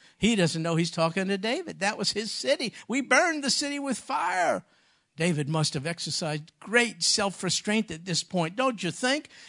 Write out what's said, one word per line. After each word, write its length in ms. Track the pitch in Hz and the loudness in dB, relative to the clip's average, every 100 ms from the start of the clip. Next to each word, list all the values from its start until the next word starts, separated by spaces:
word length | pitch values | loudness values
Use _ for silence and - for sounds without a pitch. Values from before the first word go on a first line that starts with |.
| - - | -20 0
He 160 | 208 | 2
doesn't 280 | 220 165 160 | 4 4 2
know 120 | 165 | 0
he's 160 | 165 170 | 2 0
talking 380 | - 165 180 190 | 2 0 0 -2
to 100 | 196 | -2
David. 400 | 214 294 330 160 | -2 -4 -6 -4
That 180 | 196 - | -2 -2
was 160 | 190 | -2
his 200 | 208 220 | -2 -4
city. 420 | - 254 311 233 - - | -4 0 0 -2 -8 -4
"We 120 | 254 | -2
burned 440 | 254 254 349 311 | 4 4 4 2
the 60 | 277 | 0
city 280 | - 285 285 | 0 -2 -4
with 180 | 277 240 | -4 -4
fire." 680 | - 269 208 185 165 104 - _ _ _ _ - | -4 -2 0 0 2 0 -4 _ _ _ _ -2
David 320 | 170 151 139 | 0 0 0
must 260 | 160 151 | 0 0
have 120 | 147 147 | -2 -6
exercised 640 | 170 - - 165 151 156 - | -6 -6 -4 -4 -6 -8 -18
great 440 | - 233 233 170 | 2 2 2 0
self-restraint 880 | - - 202 185 185 - - 214 214 | 0 2 0 0 -2 -2 2 0 0
at 160 | 160 180 | -4 -4
this 180 | 165 | -2
point. 320 | - 185 160 196 | -2 -2 0 0
Don't 260 | 262 220 | -2 0
you 80 | 175 | -4
think? 380 | - 254 294 - - | -2 0 0 -4 -18